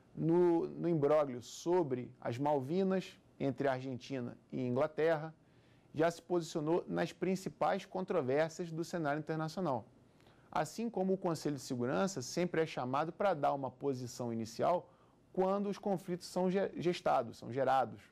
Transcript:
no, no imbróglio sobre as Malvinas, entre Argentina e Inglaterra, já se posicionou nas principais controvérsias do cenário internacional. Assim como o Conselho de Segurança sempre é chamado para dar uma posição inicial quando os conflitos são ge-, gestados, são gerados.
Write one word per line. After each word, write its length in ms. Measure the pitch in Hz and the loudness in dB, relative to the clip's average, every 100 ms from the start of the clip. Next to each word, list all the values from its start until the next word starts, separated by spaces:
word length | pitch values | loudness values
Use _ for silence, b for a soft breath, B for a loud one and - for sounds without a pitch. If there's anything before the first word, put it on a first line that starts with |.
| b | b
no, 540 | - 156 170 175 170 147 | -2 2 6 6 4 2
no 220 | 147 165 | -4 0
imbróglio 520 | 165 139 151 143 123 | 2 4 4 4 -2
sobre 680 | 113 - 165 180 151 127 120 - | -10 -8 0 2 2 -2 -6 -10
as 160 | 131 120 | -8 -2
Malvinas, 800 | 143 147 131 180 190 190 - - - _ | 0 0 0 0 2 0 -2 -16 -20 _
entre 300 | 139 127 139 | -2 0 0
Argentina 680 | 131 135 123 - 135 120 110 _ | 0 -4 -8 -6 -6 -6 -10 _
e 100 | 139 | -4
Inglaterra, 720 | 127 123 151 - 160 160 160 - b b b b b | 0 2 2 2 2 2 -2 -12 b b b b b
já 160 | 131 165 | 0 0
se 100 | 170 | 0
posicionou 640 | - 180 160 170 151 175 - | -2 -2 0 -4 2 0 0
nas 240 | 170 170 | -2 -2
principais 760 | - 175 185 190 - 156 185 - | -2 -2 -2 -4 -2 0 0 -4
controvérsias 880 | 185 185 185 127 143 160 - 175 | -8 0 0 2 2 2 -2 -8
do 100 | 160 | -6
cenário 380 | 165 180 151 151 | -6 -2 0 -2
internacional. 680 | 151 160 160 175 175 123 - - b b b b b | -2 -4 -2 -2 -2 -2 -4 -20 b b b b b
Assim 400 | - 151 - 233 | -2 -2 -4 -4
como 220 | - 190 | -2 0
o 40 | 190 | 0
Conselho 380 | 180 156 156 | 0 -2 -2
de 80 | 143 | -4
Segurança 580 | - 127 120 165 190 147 | -4 -2 0 2 0 -2
sempre 400 | 123 - 175 160 | -6 -2 0 0
é 60 | 160 | 0
chamado 460 | - 127 135 160 | -2 -2 -2 -2
para 220 | - 202 | 0 0
dar 200 | 165 143 | 2 2
uma 160 | 143 131 | 0 -4
posição 600 | - 139 127 123 - 120 | -4 -4 -2 -6 -6 -4
inicial 580 | 113 110 - 139 175 - b b b _ | -2 -4 0 2 2 -2 b b b _
quando 360 | - 185 202 202 | 0 2 2 -2
os 100 | 190 | -4
conflitos 480 | 208 190 - 180 - | -2 -2 -2 -6 -4
são 240 | 185 185 | 0 2
ge-, 220 | 190 190 147 | 2 0 0
gestados, 640 | 156 175 - 147 117 107 | 0 0 2 2 2 -8
são 140 | 120 | -6
gerados. 500 | 120 131 135 117 110 - | 0 4 4 2 -4 -18